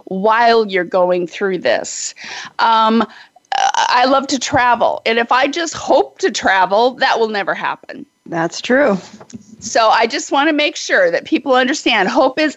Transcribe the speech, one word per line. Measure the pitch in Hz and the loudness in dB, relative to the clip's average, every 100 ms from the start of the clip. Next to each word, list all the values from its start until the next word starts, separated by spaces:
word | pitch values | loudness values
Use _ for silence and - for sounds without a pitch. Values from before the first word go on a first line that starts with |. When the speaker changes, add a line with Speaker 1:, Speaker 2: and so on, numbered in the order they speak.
| - | -10
Speaker 1:
while | 190 214 220 233 233 214 | -2 0 4 4 4 2
you're | 185 | -2
going | 175 190 180 180 175 | 0 0 2 0 -2
through | - 196 180 | -4 -4 -2
this. | 127 104 - - - - - - - - | 0 -2 -2 -10 -10 -12 -16 -14 -14 -2
Um, | 226 226 220 226 214 - - _ - - - - | 2 2 4 2 0 -8 -20 _ -6 -2 0 0
I | - 247 | 0 2
love | 262 277 269 | 4 2 0
to | 269 | -6
travel. | - 294 247 233 139 - | -2 0 2 2 0 -2
And | 214 226 | -2 -2
if | 233 | 0
I | 247 285 | 0 0
just | 330 330 | -2 -6
hope | - - 269 403 - | -8 0 2 2 -2
to | 381 | -4
travel, | - - 190 180 202 247 | -2 0 2 2 2 2
that | 247 262 202 | 2 0 0
will | 220 | 0
never | 214 175 | -2 -4
happen. | 170 147 143 - - - _ - | -4 -6 -8 -12 -18 -18 _ -8
Speaker 2:
That's | 170 165 - | -4 -4 -4
true. | - 254 285 190 - - - - - - | 0 2 2 0 -6 -20 -20 -20 -20 -16
Speaker 1:
So | - 240 220 | -4 0 2
I | 180 233 | 4 0
just | 294 - | -2 -2
want | 285 302 | 0 2
to | |
make | 294 302 - | 0 -2 -4
sure | - - 170 | -2 2 2
that | 170 | 0
people | - 311 285 | -2 -4 0
understand | 254 254 294 - 220 190 | 2 2 -2 0 0 0
hope | 247 277 294 | 2 0 2
is | 311 | -2